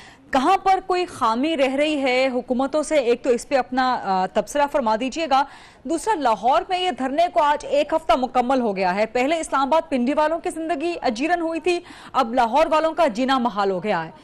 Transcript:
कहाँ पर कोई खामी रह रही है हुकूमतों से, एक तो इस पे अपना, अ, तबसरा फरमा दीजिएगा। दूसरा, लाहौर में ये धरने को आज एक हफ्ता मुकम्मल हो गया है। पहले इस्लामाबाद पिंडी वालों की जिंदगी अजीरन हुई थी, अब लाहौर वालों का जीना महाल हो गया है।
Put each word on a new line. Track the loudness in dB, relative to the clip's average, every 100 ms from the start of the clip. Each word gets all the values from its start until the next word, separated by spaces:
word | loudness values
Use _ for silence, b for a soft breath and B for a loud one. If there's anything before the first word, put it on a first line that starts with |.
| B B -4
कहाँ | 0 2 2
पर | 2 2
कोई | 2 -2 -2
खामी | -2 -2 0 0 0
रह | 0 2
रही | 0 0
है | 0 2 0
हुकूमतों | -2 -2 -2 -2 -2
से, | 0 0
एक | 2 2
तो | 2
इस | -2 0
पे | -2
अपना, | 0 0 0
अ, | 0 0 0 0
तबसरा | -2 -2 0 0
फरमा | 0 0 0
दीजिएगा। | -2 -4 0 0 0 B B B -6
दूसरा, | -4 -2
लाहौर | 0 0 0 2 2 0
में | -2
ये | -2
धरने | -2 -2 0 0
को | 2
आज | 2 0 0
एक | 0 0
हफ्ता | 0 2 0
मुकम्मल | 0 0 0 0
हो | 0
गया | 0 0
है। | 0 0
पहले | 0 0 0
इस्लामाबाद | -2 -2 2 0 0
पिंडी | -2 0
वालों | 2 0 0
की | -6
जिंदगी | -6 -4 -4 -4 -4
अजीरन | -4 -2 -2 -2
हुई | -2 -2
थी, | -2 -2 -4 B B
अब | -2 0
लाहौर | 2 2 4 4
वालों | 2 0
का | 2 0
जीना | 2 0 2
महाल | 0 0 -2
हो | 0
गया | -2 -2
है। | -4 -12